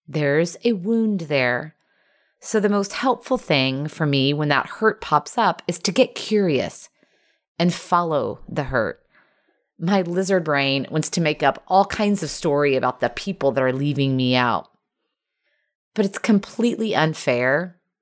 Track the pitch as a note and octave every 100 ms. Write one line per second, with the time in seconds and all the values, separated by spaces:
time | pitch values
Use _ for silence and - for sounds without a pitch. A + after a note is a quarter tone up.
0 | - D3+ C#3+ D3 E3+ - A#3 G#3 F#3 A3+
1 | A3 G3 D3+ C#3+ B2 B2 D#3 _ _ _
2 | _ _ _ _ - A3 G3 G3+ G3+ -
3 | C4 A#3+ - B3+ - D3 C3 C3 D3+ -
4 | D3+ C#3 C3+ D3 D3 C#3 - - A3 G#3
5 | - D3+ - - G3+ E3 - E3+ - F3
6 | - - - G#3+ F#3 C3 F2 - - _
7 | _ _ _ _ _ - F3 E3+ - F3
8 | E3+ D3 G#2+ - - B2 C3 C3 G2 -
9 | _ _ _ _ _ _ _ _ E3 G3
10 | E3+ F3 F#3+ F#3 D#3 C#3+ C#3 C3+ - D#3
11 | - - D#3 D3 C#3+ - - F#3 G3 -
12 | G#3 G3+ D3+ - E3+ C#3+ D3 C3 B2 -
13 | A#2+ - - F3+ C#3 C3 C3 B2+ C#3+ C#3
14 | C3+ C3 B2+ B2+ B2 F#2+ - _ _ _
15 | _ _ _ _ _ _ _ _ _ -
16 | G3 - - G3+ - - A#3 A3 A3 C#3+
17 | D#3+ D3+ - A#2+ B2+ C#3+ F3+ - _ _